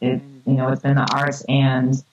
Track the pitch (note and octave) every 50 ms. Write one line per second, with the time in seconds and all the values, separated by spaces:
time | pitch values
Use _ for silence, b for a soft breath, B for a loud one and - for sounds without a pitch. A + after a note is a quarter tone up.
0 | A#2+ B2+ - - - - C3+ C3 - C3+ C3+ C3+ B2+ C3 C3+ C3+ - C#3 C#3+ C3+
1 | A2+ - - C#3 C#3+ C#3+ C#3+ - - - C3+ C#3 C3+ C3+ C3 B2+ B2+ C3 C3+ C3+
2 | - _